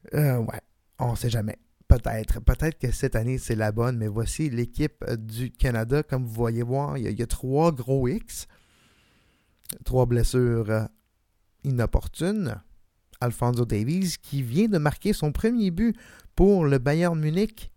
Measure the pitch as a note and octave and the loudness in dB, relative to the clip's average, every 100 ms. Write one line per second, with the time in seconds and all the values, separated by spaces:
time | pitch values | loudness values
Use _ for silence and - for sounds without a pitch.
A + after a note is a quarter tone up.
0 | - C#3+ D3 B2+ A2 - _ _ _ _ | -4 0 2 2 -2 -6 _ _ _ _
1 | B2 A#2 B2 A#2 G#2+ - _ _ _ B2 | -4 -2 -2 -2 -4 -8 _ _ _ 2
2 | - A2 A2 - A#2 B2+ D#3 D#3+ B2+ - | 2 -6 -2 0 2 2 0 -2 -4 -2
3 | C3+ A2+ A2+ C3 - A2 G#2+ G#2+ A#2+ A#2+ | -2 0 -2 -4 -4 -2 -2 0 -2 -2
4 | G#2+ G#2 A2+ - D#3+ A#2 A#2+ - D3+ _ | -4 -4 -4 -4 -4 -2 -6 -4 -4 _
5 | - A#2 A2 A2 B2+ - C3 A#2 A2+ C#3+ | -8 -6 -8 -8 -8 0 0 2 0 -2
6 | D3+ C3 B2 A2 A#2 A#2 A#2+ C3+ C#3+ C#3+ | 0 -4 -4 -2 -2 -2 -2 -2 -4 -4
7 | G#2+ G#2 A#2 - B2+ C#3 E3 C#3+ B2 C3+ | -4 -4 -4 -4 -2 2 2 0 -2 0
8 | B2 D3 - - - - _ _ _ _ | 0 -2 -6 -14 -14 -20 _ _ _ _
9 | _ _ _ _ _ _ - - - B2+ | _ _ _ _ _ _ -16 -10 -2 2
10 | A#2+ A#2+ A2+ B2+ B2 A#2 G#2+ A2 A2 _ | 2 4 2 4 2 2 0 0 -2 _
11 | _ _ _ _ _ _ C#3+ B2 A2 - | _ _ _ _ _ _ -2 0 2 0
12 | - - E3 A3 D#3+ G2 - - _ _ | -2 -4 -2 0 -2 -6 -12 -20 _ _
13 | _ - B2 A2+ A#2+ A#2+ A#2+ G#2 A2+ F3 | _ -4 -4 0 0 2 0 0 0 0
14 | F#3+ - - C#3 B2 C3 A3+ F#3 D3 - | -2 -4 -8 -6 -2 2 2 4 2 0
15 | G3+ G#3 D3+ C#3 A3 A#3+ G3+ E3+ A#3 G#3 | -2 0 0 0 0 2 0 2 0 0
16 | - - - - F#3 G3+ D3+ C#3 C3 D#3 | -8 -20 -12 4 6 6 6 4 2 2
17 | F3 D#3+ D3+ E3 A3 - - | 2 0 0 0 -2 -4 -16